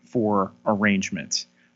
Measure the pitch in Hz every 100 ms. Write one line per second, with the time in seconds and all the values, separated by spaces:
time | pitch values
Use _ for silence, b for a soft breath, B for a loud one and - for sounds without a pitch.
0 | _ 127 107 101 95 - - 104 104 98
1 | 95 95 - - - b b